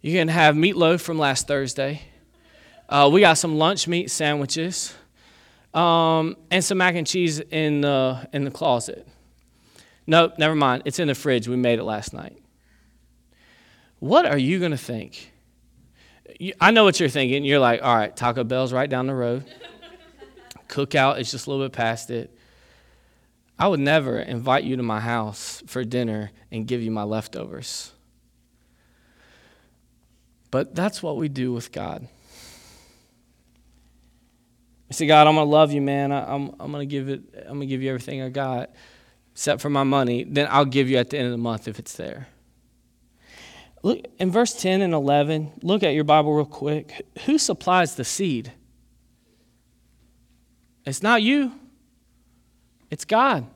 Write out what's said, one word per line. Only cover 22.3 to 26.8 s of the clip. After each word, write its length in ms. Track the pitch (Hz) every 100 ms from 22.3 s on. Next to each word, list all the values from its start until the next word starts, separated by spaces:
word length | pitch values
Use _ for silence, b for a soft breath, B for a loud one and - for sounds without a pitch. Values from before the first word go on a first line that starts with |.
| _ b b b b b b b b b _ _ _
I 100 | 180
would 120 | 170
never 380 | 139 156 135 113
invite 460 | - 120 127 131
you 120 | - 127
to 60 |
my 180 | 120 107
house 600 | 113 117 107 101 - - -
for 160 | 131
dinner 480 | 120 123 117 107 104 - b
and 140 | 113 107
give 160 | 123